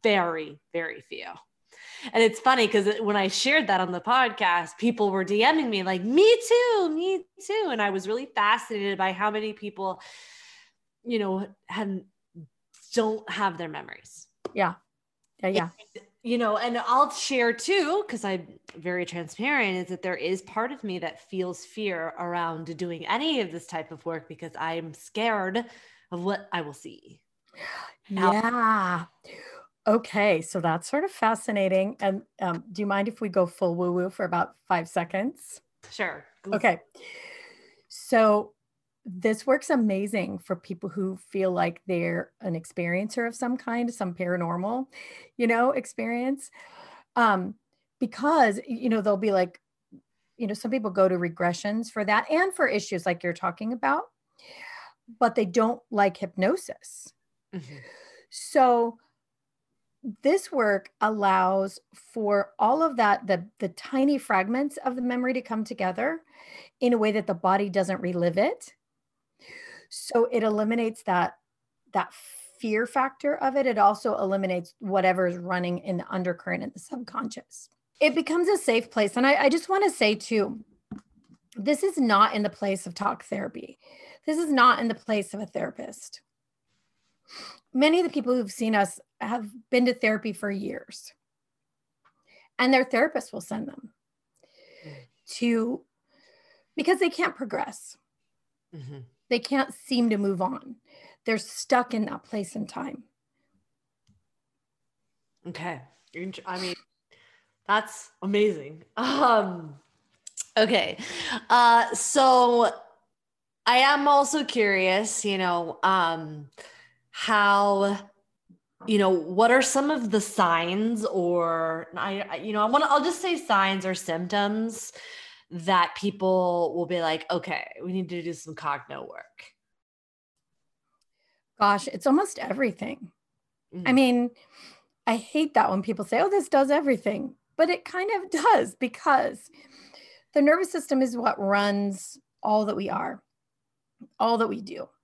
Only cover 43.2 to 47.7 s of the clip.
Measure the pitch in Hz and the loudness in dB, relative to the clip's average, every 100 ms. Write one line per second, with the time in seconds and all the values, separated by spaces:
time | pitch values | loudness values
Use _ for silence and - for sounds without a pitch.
43.2 | 233 233 247 262 - 233 240 233 185 175 | -6 -4 -6 -4 -4 -4 -4 -4 -8 -4
44.2 | 180 180 170 175 196 247 262 - - - | -4 -2 -2 -4 -4 -6 -8 -14 -20 -20
45.2 | - - 233 226 254 277 247 - 226 240 | -20 -2 0 4 2 0 -6 -8 -6 -4
46.2 | 254 277 - - - - - - _ - | -2 -4 -8 -20 -20 -20 -20 -20 _ 2
47.2 | 226 190 185 - _ | 4 4 -2 -10 _